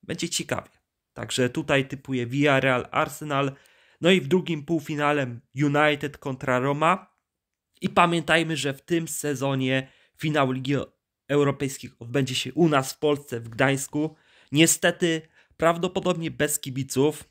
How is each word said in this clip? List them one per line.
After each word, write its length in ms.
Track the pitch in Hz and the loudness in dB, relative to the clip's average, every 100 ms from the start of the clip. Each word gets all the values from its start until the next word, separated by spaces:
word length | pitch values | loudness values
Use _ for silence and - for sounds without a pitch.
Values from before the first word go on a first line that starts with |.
Będzie 260 | - - 170 | -10 -8 -6
ciekawie. 400 | - - 120 - _ _ _ _ | -6 -4 -6 -8 _ _ _ _
Także 360 | - 120 - 123 | -14 -8 0 0
tutaj 380 | 139 156 139 135 | 0 0 0 0
typuję 380 | 135 - 131 120 | -8 -6 -4 -2
Villarreal, 640 | 135 147 135 135 127 - | 2 4 4 4 0 0
Arsenal. 640 | - 151 139 151 139 139 135 _ _ _ _ | -2 -2 -4 -4 -2 -2 -6 _ _ _ _
No 100 | 156 | 2
i 100 | 190 | 4
w 60 | 135 | 4
drugim 380 | 180 151 160 143 | 0 0 -6 -2
półfinale 760 | 165 143 147 147 147 127 117 _ 131 | -4 -2 -2 0 0 -2 -6 _ -2
United 640 | 147 143 151 143 147 - | 2 4 2 2 -4 -8
kontra 420 | 143 127 131 127 | -10 -6 0 0
Roma. 560 | 131 143 156 190 - _ _ _ _ _ _ _ | 2 2 2 0 -4 _ _ _ _ _ _ _
I 80 | 185 | -2
pamiętajmy, 680 | - 175 170 143 160 160 156 | 2 4 2 2 0 2 -2
że 160 | 139 | -4
w 80 | 135 | -6
tym 260 | - 170 160 | -2 -2 -2
sezonie 800 | - 147 135 139 135 131 131 131 _ _ _ | -6 -4 -2 -2 0 0 0 -4 _ _ _
finał 340 | 156 151 135 | -2 2 0
Ligi 240 | 131 131 139 - _ _ _ _ | 0 -2 -4 -4 _ _ _ _
Europejskich 640 | 147 143 139 139 - 123 _ | 2 2 0 -6 -6 -14 _
odbędzie 360 | 117 135 131 127 | -4 -2 0 -2
się 180 | 127 | -4
u 160 | 151 170 | 2 4
nas 240 | 147 131 | 4 0
w 60 | - | -2
Polsce, 400 | 151 147 - 120 | -2 -2 -4 -10
w 100 | 117 | -10
Gdańsku. 680 | 113 135 135 135 151 156 156 _ _ _ | 0 2 2 -2 -4 -4 -6 _ _ _
Niestety 680 | 139 160 - 175 170 175 160 156 _ _ _ | 4 4 6 0 2 -2 -2 -6 _ _ _
prawdopodobnie 720 | 160 170 180 185 180 170 165 | 2 2 -2 -2 -2 -2 -4
bez 280 | 123 147 - | -2 -2 -2
kibiców 680 | 139 127 135 - 147 151 - | -6 -8 -4 2 2 0 -14